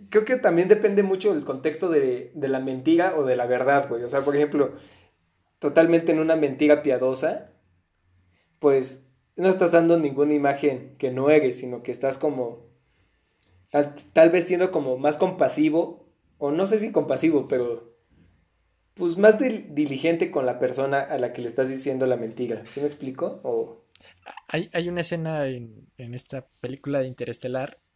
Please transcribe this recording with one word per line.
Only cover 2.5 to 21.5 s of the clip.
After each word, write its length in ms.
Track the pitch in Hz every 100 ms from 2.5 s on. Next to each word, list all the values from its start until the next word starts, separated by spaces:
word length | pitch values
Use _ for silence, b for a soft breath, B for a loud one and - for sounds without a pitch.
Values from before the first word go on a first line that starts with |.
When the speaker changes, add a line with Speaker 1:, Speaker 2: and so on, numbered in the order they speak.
| 135
Speaker 1:
mentira 540 | 131 131 139 170 180 160
o 60 | 131
de 100 | 123
la 100 | 120
verdad, 400 | 127 127 143 -
güey. 140 | -
O 60 | 123
sea, 140 | 139 139
por 100 | 143
ejemplo, 400 | 147 147 131 B B B B B _ _ _ _
totalmente 520 | 147 147 165 165 165
en 80 | 156
una 160 | 160 160
mentira 460 | 143 131 147 147
piadosa, 680 | 143 127 131 127 156 - - _ _ _ _ _ _ _ _ _ _ _
pues, 400 | 147 135 127 - _ _ _ -
no 140 | 185
estás 220 | 185 175
dando 260 | 165 165 170
ninguna 340 | 147 135 147
imagen 640 | 147 143 139 147 127 - -
que 140 | 131
no 180 | 127 139
eres, 280 | 156 151 120
sino 240 | 127 123
que 80 | -
estás 260 | 120 135 135
como, 480 | 151 131 120 - - _ _ _ _ _ _ _ _ _ _
tal, 240 | 147 143 - -
tal 160 | - 165
vez 180 | 180 175
siendo 240 | 175 180
como 260 | 165 131 127
más 200 | 143 151
compasivo, 920 | 185 180 143 - 151 160 170 - _ _ _ -
o 140 | 143
no 140 | 156 196
sé 140 | 214
si 120 | 220
compasivo, 560 | 160 139 131 156 147 131
pero, 480 | 127 120 117 - _ _ _ _ _ _ _ _ _ _ -
pues, 220 | 175 170
más 220 | 208 214
dil-, 340 | 262 220 -
diligente 560 | 147 147 131 160 170 175
con 140 | 151 127
la 140 | 123
persona 400 | 127 127 135 139
a 180 | 139 143
la 140 | 120
que 80 | -
le 60 |
estás 200 | 117